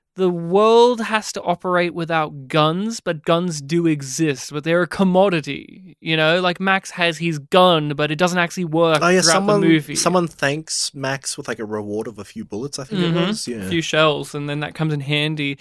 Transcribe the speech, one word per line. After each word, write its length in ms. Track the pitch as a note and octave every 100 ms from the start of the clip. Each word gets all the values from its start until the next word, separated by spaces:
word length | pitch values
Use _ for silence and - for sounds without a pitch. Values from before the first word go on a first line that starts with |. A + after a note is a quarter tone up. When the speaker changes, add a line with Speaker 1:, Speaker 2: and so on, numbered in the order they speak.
| _ -
Speaker 1:
the 120 | F#3
world 720 | E3+ E3+ G3 A3 A#3 A#3+ A#3
has 300 | G#3 G#3+ -
to 80 | -
operate 520 | - F3 F#3 F3+ F3
without 540 | E3+ E3 D#3+ D3+ D3 C3
guns, 500 | D#3 D#3 F3 A3 A3+
but 240 | - D#3
guns 380 | - E3+ F3+ D3+
do 240 | C#3 E3+ E3
exist, 640 | D3 C3+ C3 D#3 C3 -
but 120 | C#3+
they're 180 | D#3 E3+
a 60 | E3
commodity, 1080 | - F#3+ F#3 G3 E3 C#3+ - - - F#3 -
you 160 | D#3+ D#3+
know? 240 | D#3 F3+
Like, 180 | F3+ F3
Max 320 | F#3+ F#3+ -
has 280 | - E3+ D#3
his 200 | E3+ D3+
gun, 520 | C#3 F#3 F3+ D#3+ D3
but 160 | C#3+ D3
it 60 | D#3
doesn't 240 | F3+ F3+
actually 240 | E3+ F#3
work 340 | E3+ D#3+ E3 D3+
Speaker 2:
Oh, 60 | E3+
yeah, 140 | F#3
Speaker 1:
throughout 120 | E3+
Speaker 2:
someone, 260 | F#3+ G3+ G#3
Speaker 1:
the 80 | E3
movie. 260 | D#3+ D3
Speaker 2:
someone 320 | C3+ F3 F3+ E3+
thanks 640 | - C#3 D3+ D#3 - -
Max 440 | C#3 C3+ C3+ - -
with, 80 | C3
like, 140 | A#2
a 40 |
reward 440 | G#2+ G#2+ G#2 G#2+ A2+
of 100 | G#2
a 60 |
few 200 | G2 A2+
bullets, 360 | - G2+ C#3 -
I 40 |
think 160 | C3+ G3
it 140 | E3+
Speaker 1:
Mm-hmm. 120 | E3+ F3+
Speaker 2:
was. 180 | G#3+ -
Yeah. 120 | A3
Speaker 1:
A 100 | F#3+
few 100 | E3+
shells, 540 | D#3 D#3 D#3 C#3+ C#3
and 140 | D3 D3
then 80 | D3
that 160 | D3+
comes 180 | - D#3
in 60 | D3
handy. 580 | C3+ D3 D#3 D3+ C#3+ C#3